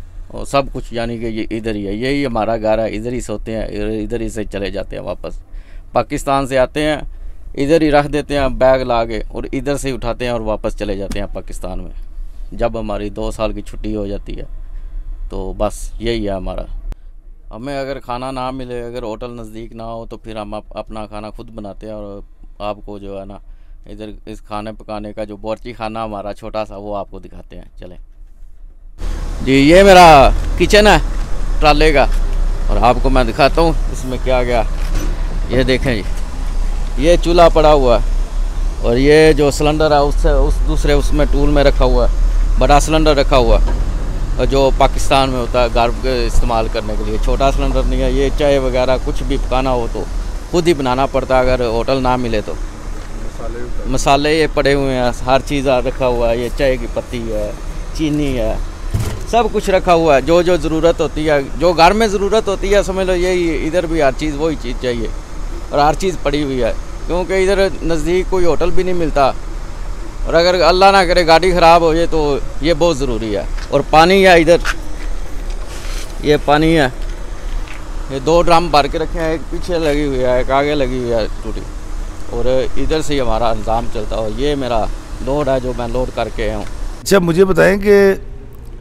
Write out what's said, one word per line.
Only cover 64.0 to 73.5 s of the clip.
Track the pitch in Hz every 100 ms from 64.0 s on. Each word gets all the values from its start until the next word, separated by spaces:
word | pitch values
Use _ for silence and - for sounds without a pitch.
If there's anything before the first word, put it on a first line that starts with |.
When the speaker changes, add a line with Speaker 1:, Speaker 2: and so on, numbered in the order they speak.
Speaker 1:
हर | 139
चीज़ | - 156 143
वही | 160 143
चीज़ | 123 -
चाहिए | 127 117 107 - - - - - -
और | 143
हर | 147
चीज़ | 151 190 151
पड़ी | 147 147
हुई | 143 127
है, | 110 - - - -
क्योंकि | 170 170 190
इधर | 190 196 190 -
नज़दीक | 165 165 151 185 180
कोई | 185
होटल | 175 139 175
भी | 190
नहीं | 185
मिलता। | 175 151 131 127 - - - - - - - - - -
और |
अगर | 160 175 180
अल्लाह | 160 180 196
ना | 196 175
करे | 180
गाड़ी | 165 160 190
ख़राब | 175 165 170
हो | 165
जाए | 160 170
तो | 160 147 135 - -
ये | 147
बहुत | 156 170 135
ज़रूरी | 123 107 110
है। | 98 -